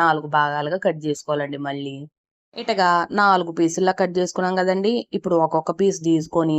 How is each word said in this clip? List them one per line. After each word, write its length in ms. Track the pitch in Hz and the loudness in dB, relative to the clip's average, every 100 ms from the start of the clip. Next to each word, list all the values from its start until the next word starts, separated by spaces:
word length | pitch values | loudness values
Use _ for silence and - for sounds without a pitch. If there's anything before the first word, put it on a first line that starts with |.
నాలుగు 300 | 165 156 151 151 | 2 2 0 0
భాగాలుగా 420 | 147 147 147 190 190 | 0 -2 -4 0 -2
కట్ 160 | 156 | -2
చేసుకోవాలండి. 560 | 151 143 - 147 143 143 143 | -4 -4 -2 -4 -4 -6 -8
మళ్ళీ 260 | 143 139 139 151 _ _ _ _ - | -6 -8 -12 -16 _ _ _ _ -10
ఇటగా 300 | 240 196 180 175 - 202 | -4 0 2 2 0 2
నాలుగు 320 | 202 185 170 165 | 4 4 0 0
పీసుల్లా 360 | 165 180 185 185 | 0 2 0 2
కట్ 160 | 185 180 | 0 0
చేసుకున్నాం 380 | 180 - 185 185 | -2 -2 -2 0
కదండి, 340 | 185 190 208 240 - | 0 2 0 -2 -4
ఇప్పుడు 220 | 208 190 170 | -6 0 2
ఒక్కొక్క 280 | 160 160 - 165 | 2 0 -2 0
పీస్ 180 | 196 165 160 | 0 0 0
తీసుకొని 500 | 160 160 170 160 | 0 0 -2 0